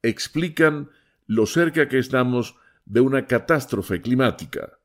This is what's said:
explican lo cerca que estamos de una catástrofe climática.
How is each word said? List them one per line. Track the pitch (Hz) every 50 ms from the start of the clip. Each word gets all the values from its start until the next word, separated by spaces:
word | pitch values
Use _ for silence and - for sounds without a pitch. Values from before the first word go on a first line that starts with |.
explican | - 117 110 - - - _ 156 170 - 156 - 165 156 151 147 143 - _ _ _ _ _ _ _
lo | - 110 113 107
cerca | 104 - 170 170 165 160 160 143 -
que | 127 131
estamos | 123 127 135 127 123 123 123 123 120 - _ _ _ _ _ _ _
de | - 101 117
una | 127 135 135 135 131
catástrofe | - 127 117 - - 165 147 127 - - 98 92 - 95 85
climática. | 85 113 127 127 131 113 - - - - - - - - _ _ _